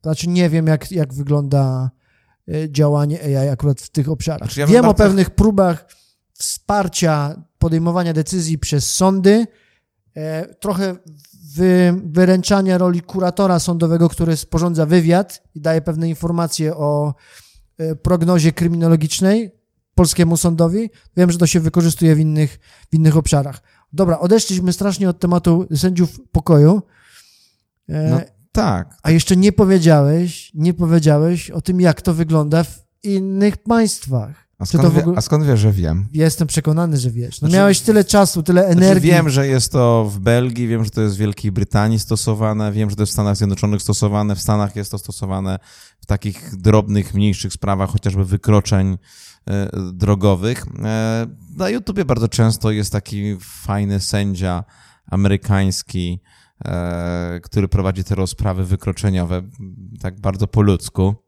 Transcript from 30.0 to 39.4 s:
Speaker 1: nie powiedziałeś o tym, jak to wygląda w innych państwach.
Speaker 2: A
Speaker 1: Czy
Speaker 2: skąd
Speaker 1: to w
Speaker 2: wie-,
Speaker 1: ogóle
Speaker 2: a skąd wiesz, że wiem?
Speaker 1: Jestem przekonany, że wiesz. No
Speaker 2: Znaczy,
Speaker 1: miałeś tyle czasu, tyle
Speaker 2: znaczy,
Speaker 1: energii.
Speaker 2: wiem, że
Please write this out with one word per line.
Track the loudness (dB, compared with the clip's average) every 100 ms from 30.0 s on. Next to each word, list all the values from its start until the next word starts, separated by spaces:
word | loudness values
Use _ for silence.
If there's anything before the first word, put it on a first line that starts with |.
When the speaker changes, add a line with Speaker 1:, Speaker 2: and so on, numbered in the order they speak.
| 4 2 -2 -8 -14
Speaker 1:
nie | -2 -2
powiedziałeś | 0 2 4 4 4 2 -2 -6
o | -8
tym, | -4 2
jak | 2 2
to | -2
wygląda | -2 0 0 2 0
w | -2 -8 _ _
innych | -6 -4 -4 0 0 0
państwach. | -2 0 0 -2 -4 -4 -6 -14 _ _
Speaker 2:
A |
Speaker 1:
Czy | -2
Speaker 2:
skąd | 4
Speaker 1:
to | 4
w |
Speaker 2:
wie-, | 4
Speaker 1:
ogóle | 2 -2
Speaker 2:
a |
skąd | 0 0 2
wiesz, | 4
że | 4
wiem? | 2 0 -2 -2
Speaker 1:
Jestem | 0 0 0 -2
przekonany, | -2 -2 0 0 0
że | -2
wiesz. | -4 -8 -4
No | 2
Speaker 2:
Znaczy, | 4
Speaker 1:
miałeś | 4 4
tyle | 4 2
czasu, | 4 4 2 0
tyle | 2 2 4
Speaker 2:
znaczy, | 4 6
Speaker 1:
energii. | 6 4
Speaker 2:
wiem, | 4 4
że | 0